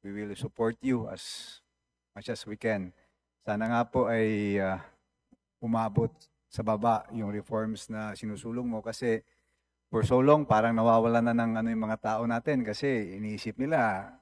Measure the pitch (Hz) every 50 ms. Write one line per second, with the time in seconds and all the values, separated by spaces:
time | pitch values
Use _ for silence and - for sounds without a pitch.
0 | - 98 101 104 104 104 101 - 120 - _ - 113 113 113 _ - 135 127 120
1 | 110 104 95 - - - - - - - - - _ _ _ _ _ _ _ _
2 | _ _ _ 101 101 - 117 - - 107 107 104 - 110 107 101 92 90 - _
3 | _ _ _ _ _ _ _ _ _ - 104 104 110 113 117 117 120 - - 131
4 | 123 - 117 113 110 110 110 104 104 101 101 101 95 95 95 95 - - _ _
5 | _ _ _ _ _ _ _ _ _ _ _ _ - 113 113 113 113 110 101 -
6 | 117 113 - _ - _ _ _ _ _ - - 110 110 110 101 110 117 113 110
7 | - - 110 113 107 101 101 104 101 - 113 110 110 110 110 101 - - 113 107
8 | 107 107 101 - - 107 104 95 - 113 117 123 123 123 113 110 104 113 113 -
9 | 131 120 113 110 - _ _ _ _ _ _ _ _ _ _ _ _ _ - 110
10 | 107 - 127 127 131 143 151 151 147 - 113 107 113 117 117 113 113 117 113 113
11 | 113 117 117 117 117 120 117 117 117 113 113 110 110 113 113 110 110 107 110 -
12 | - 107 110 110 117 117 117 117 - 151 147 131 120 107 104 - - 139 135 117
13 | 104 87 92 101 107 107 107 101 - 117 104 - 131 151 160 143 120 110 98 95
14 | - - - -